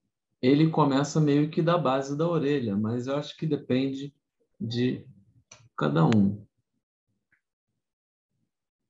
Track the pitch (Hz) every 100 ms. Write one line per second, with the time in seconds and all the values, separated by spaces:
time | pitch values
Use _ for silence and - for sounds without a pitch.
0 | _ _ _ - 127 143 160 160 139 135
1 | 143 160 147 143 151 175 160 175 131 135
2 | 139 143 170 165 139 143 117 101 107 123
3 | 123 143 143 - 160 143 - 127 135 135
4 | 143 _ _ _ _ - 117 120 127 -
5 | - - _ _ _ - - - 147 151
6 | 147 107 98 104 - _ _ _ _ _
7 | _ _ _ _ _ _ _ _ _ _
8 | _ _ _ _ _ _ _ _